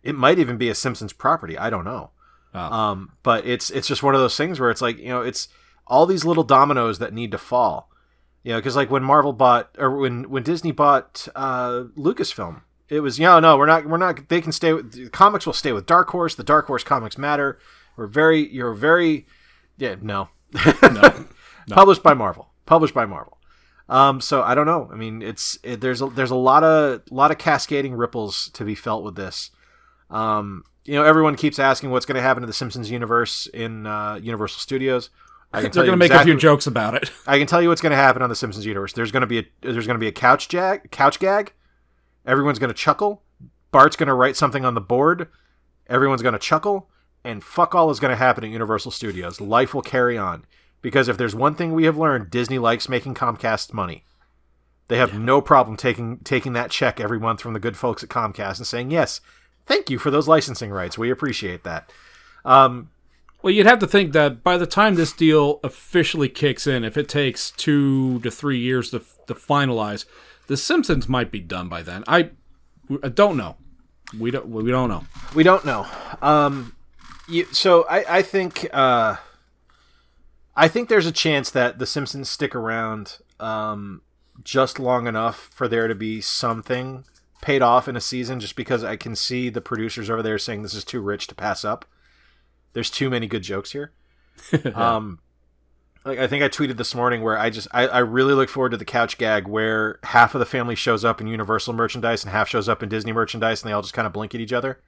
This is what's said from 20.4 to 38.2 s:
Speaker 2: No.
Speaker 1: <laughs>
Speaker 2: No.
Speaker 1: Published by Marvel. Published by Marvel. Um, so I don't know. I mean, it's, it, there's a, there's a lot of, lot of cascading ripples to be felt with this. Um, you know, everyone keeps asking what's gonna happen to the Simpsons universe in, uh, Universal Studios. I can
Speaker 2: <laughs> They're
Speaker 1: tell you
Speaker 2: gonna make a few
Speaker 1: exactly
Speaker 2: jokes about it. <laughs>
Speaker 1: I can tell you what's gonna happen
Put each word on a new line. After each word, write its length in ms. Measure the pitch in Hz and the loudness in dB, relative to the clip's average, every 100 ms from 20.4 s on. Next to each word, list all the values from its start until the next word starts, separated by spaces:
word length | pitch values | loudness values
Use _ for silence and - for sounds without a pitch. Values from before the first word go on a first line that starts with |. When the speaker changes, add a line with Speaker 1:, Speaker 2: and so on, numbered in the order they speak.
| _ | _
Speaker 2:
No. 80 | - 156 - | 0 2 8
Speaker 1:
<laughs> 440 | - 104 - - - - - - - | 6 10 6 6 -16 -20 -20 -20 0
Speaker 2:
No. 60 | 98 | 6
Speaker 1:
Published 280 | 196 185 | 8 8
by 100 | 165 | 6
Marvel. 360 | 139 104 87 - _ - | 4 0 -4 -16 _ 2
Published 280 | 160 156 | 4 4
by 120 | 127 110 | 0 -4
Marvel. 320 | 85 - _ _ _ _ _ _ | -6 -14 _ _ _ _ _ _
Um, 320 | 127 139 131 | 6 6 4
so 240 | - 139 | -2 0
I 100 | 104 131 | 2 2
don't 100 | 147 | 2
know. 240 | 170 120 | 0 -4
I 40 | 110 | -12
mean, 260 | 113 110 | -12 -10
it's, 360 | 110 107 - - | -12 -8 -8 -8
it, 160 | 110 117 | -12 -6
there's 220 | 127 120 | -4 -4
a, 60 | 135 | -4
there's 220 | 127 127 | -2 -2
a 40 | 127 | 2
lot 300 | 127 147 160 | 6 6 8
of, 360 | 156 147 120 _ | 6 4 -2 _
lot 200 | 127 147 | 2 2
of 60 | 156 | 2
cascading 560 | - 143 - 143 135 120 | 0 0 0 -4 -4 -4
ripples 540 | 120 123 104 - - | -4 -4 -6 -8 -10
to 120 | - 107 | -10 -10
be 100 | 104 | -8
felt 280 | - 110 104 | -6 -6 -8
with 100 | 95 | -12
this. 360 | 95 - - _ _ _ _ _ _ | -12 -12 -14 _ _ _ _ _ _
Um, 560 | 110 110 107 101 95 _ _ | -6 -2 -4 -4 -14 _ _
you 120 | - 143 | -4 4
know, 80 | |
everyone 320 | 151 160 156 139 | 6 6 4 2
keeps 220 | 147 147 | -4 2
asking 320 | 135 127 139 | 2 2 0
what's 140 | 127 - | -2 -2
gonna 160 | 131 | -2
happen 200 | 127 127 | 0 0
to 60 | 120 | -2
the 40 | |
Simpsons 380 | - 123 123 107 | -8 -8 -8 -8
universe 560 | 120 117 117 117 - - | -8 -2 0 0 -6 -10
in, 340 | - 113 110 107 | -10 -10 -10 -8
uh, 320 | 107 104 107 | -6 -6 -8
Universal 380 | 113 113 107 - | -8 -6 -6 -8
Studios. 500 | - 135 135 127 - _ _ _ _ | -6 -4 0 -2 -4 _ _ _ _
I 80 | 107 | -4
can 20 | |
Speaker 2:
<laughs> 0 | |
They're 80 | - | 0
Speaker 1:
tell 120 | 185 185 | 4 4
you 60 | |
Speaker 2:
gonna 60 | 180 | 6
make 140 | 175 | 8
a 40 | 139 | 8
few 100 | 156 | 8
Speaker 1:
exactly 80 | 147 | 6
Speaker 2:
jokes 260 | 151 143 147 | 6 6 2
about 280 | 117 107 127 | -2 -2 -2
it. 160 | - - | -6 -10
<laughs> 80 | - | 2
Speaker 1:
I 100 | 139 | 2
can 100 | 143 | 4
tell 140 | 170 | 4
you 80 | 170 | 4
what's 120 | 165 | 2
gonna 140 | 165 139 | 2 4
happen 260 | 135 127 | 6 4